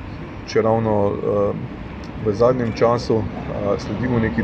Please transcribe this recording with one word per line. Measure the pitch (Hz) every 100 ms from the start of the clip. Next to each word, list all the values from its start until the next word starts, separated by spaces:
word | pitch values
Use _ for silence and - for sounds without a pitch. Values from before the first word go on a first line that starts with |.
| - - - - -
če | 117
ravno, | 110 113 110 104 101
eh, | - 110 104 101 104 - - - - - -
v | 110
zadnjem | 101 117 127 117
času, | - 117 120 - 110
eh, | 98 - - - 101 101
sledimo | - 101 127 120
neki | 113 -